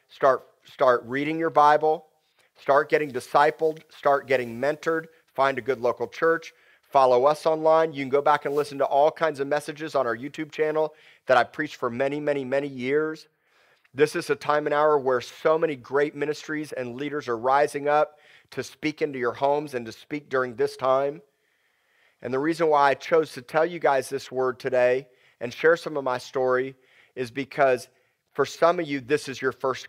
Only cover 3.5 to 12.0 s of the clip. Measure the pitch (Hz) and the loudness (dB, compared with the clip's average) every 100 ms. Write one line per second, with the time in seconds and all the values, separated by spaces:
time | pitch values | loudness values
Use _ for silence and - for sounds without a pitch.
3.5 | 156 160 156 - - 143 139 123 131 120 | 2 -4 -4 -14 -2 2 2 2 0 0
4.5 | 117 139 156 165 165 165 _ _ - 135 | -4 -4 -2 -2 -4 -6 _ _ 0 0
5.5 | 127 117 120 120 117 117 - 165 165 - | 0 -4 -2 -2 -2 -6 -2 -2 -2 -6
6.5 | - _ _ _ 139 131 123 139 151 165 | -20 _ _ _ 4 4 6 4 2 0
7.5 | 160 160 160 160 139 135 143 147 147 147 | 0 4 4 2 -2 -2 0 2 0 0
8.5 | 143 143 139 135 143 151 156 160 139 139 | -4 -4 -2 0 4 2 2 -4 -2 -4
9.5 | 147 147 147 156 139 120 113 139 - 127 | -4 -4 -10 -6 -2 -2 -4 -8 -12 -10
10.5 | - 156 156 156 - _ _ - 123 117 | -4 -2 0 -2 -6 _ _ 2 2 2
11.5 | - 151 - 127 117 | -4 -10 -6 -6 -2